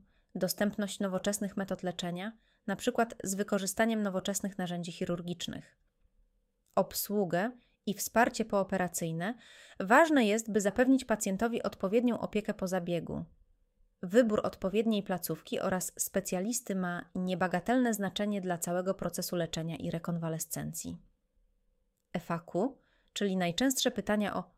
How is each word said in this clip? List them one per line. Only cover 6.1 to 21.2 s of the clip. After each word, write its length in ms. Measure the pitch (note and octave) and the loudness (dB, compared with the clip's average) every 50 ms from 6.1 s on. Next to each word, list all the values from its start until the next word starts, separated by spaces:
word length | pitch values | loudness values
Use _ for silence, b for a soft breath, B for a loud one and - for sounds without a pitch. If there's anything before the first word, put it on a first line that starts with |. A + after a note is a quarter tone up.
| _ _ _ _ _ _ _ _ _ _ _ _ _ | _ _ _ _ _ _ _ _ _ _ _ _ _
Obsługę 760 | G3+ F#3 - - - - - G3+ G#3 G3 E3 E3+ F3 G3+ B3+ B3 B B B B B _ | 0 2 2 -2 -6 -4 -2 0 0 2 2 2 0 0 0 -2 B B B B B _
i 80 | G#3 F#3 | -6 -4
wsparcie 520 | - - - - A3 B3 - - - A3 | -4 -6 0 4 4 4 4 2 -2 -4
pooperacyjne. 920 | A3 G#3+ G3 F#3+ G3 G3 F#3 F3+ F3 - - F3 E3 D#3+ E3 F3 G#3+ B3 B B B B B B B B - | 0 0 0 0 0 0 0 0 -2 -2 -4 -4 -2 -2 -2 -4 -4 -6 B B B B B B B B -6
Ważne 460 | F#3+ F#3 A#3+ D4 E4+ D#4+ D4+ C4+ A3+ | 2 6 8 8 8 8 8 6 6
jest, 260 | G3+ G#3 A3+ A3+ A3 | 6 4 2 0 0
by 100 | G3+ A3 | 0 2
zapewnić 440 | F#3+ G3+ F#3+ A#3+ B3+ C4 C4+ C4 - | 2 2 4 4 6 6 6 4 4
pacjentowi 580 | - A3 G#3+ - G3 F#3+ G3 A#3 A#3 A#3 - - | 0 -2 0 0 -2 0 0 0 0 0 -2 -2
odpowiednią 560 | G3+ - - - F#3 G#3 B3 A#3 B3 A3 - | -4 -4 -2 -2 2 2 4 4 4 2 0
opiekę 340 | - F#3 - G#3 - - G3+ | -2 -2 -2 -2 -2 -2 -4
po 140 | - F#3+ | -4 -2
zabiegu. 580 | F3 F#3+ F#3 F3 F3+ F3 E3 D#3+ - - D3 E3+ - - _ - _ _ _ _ _ _ _ _ _ _ _ F#3+ | -2 -2 -2 0 0 -2 -2 -2 -4 -6 -8 -8 -10 -14 _ -20 _ _ _ _ _ _ _ _ _ _ _ -8
Wybór 380 | F3 G3 B3 B3+ G#3+ G#3+ G#3 - | 4 6 6 6 6 4 2 0
odpowiedniej 600 | F#3+ - - - F#3 G3 A3 G#3+ A3+ G#3+ G3+ G3+ | 0 -2 -2 -2 0 0 2 2 4 2 2 0
placówki 560 | - F#3 F3 - - D#3+ - - - A#3 - | -2 -2 -4 -2 -4 -6 -6 -6 -6 -4 -2
oraz 340 | - F#3 F#3 F3+ - - - | 0 0 0 -2 -2 -6 -4
specjalisty 800 | - - - - G3 F#3+ - G3 F3+ F#3+ A#3 A#3+ - - - G3 | -6 -6 -2 -2 -2 -2 0 -2 -2 -2 -2 -4 -4 -4 -2 -2
ma 340 | F#3+ F#3 F3 F3 F3 - - - | -2 -2 -2 -4 -6 -8 -8 -6
niebagatelne 800 | F#3 F3+ F#3 F#3 E3+ F#3 F3 F3 F3 - - B3 C4 B3 A#3 G#3+ | -4 -2 -2 0 0 0 0 0 0 0 2 2 4 4 2 2
znaczenie 480 | G3+ G3 F#3 - - G#3 G#3 G#3 G3+ | 0 -2 -2 -2 -2 -2 -2 -2 -2
dla 160 | F3+ F#3 F3 | -2 -2 -2
całego 360 | E3+ - F3 F3 F3+ F3+ F#3+ F#3+ | -2 -2 -2 0 0 0 0 -2
procesu 420 | - F#3 E3+ - F#3 F3 - F3+ | -2 -4 -4 -4 -4 -4 -2 -2
leczenia 400 | E3+ E3 D#3+ - E3 D#3+ E3 E3 | -2 -2 -2 -2 -4 -4 -4 -4
i 160 | - - E3+ | -4 -4 -4
rekonwalescencji. 1040 | E3+ E3 E3 F3 E3+ E3 E3 D#3+ D#3+ D#3+ - - - D3 D3 D#3 E3 - - E3+ E3+ - - _ _ _ | -4 -4 -2 -4 -2 -2 -2 -2 -4 -4 -6 -6 -6 -6 -6 -6 -6 -8 -8 -10 -10 -12 -16 _ _ _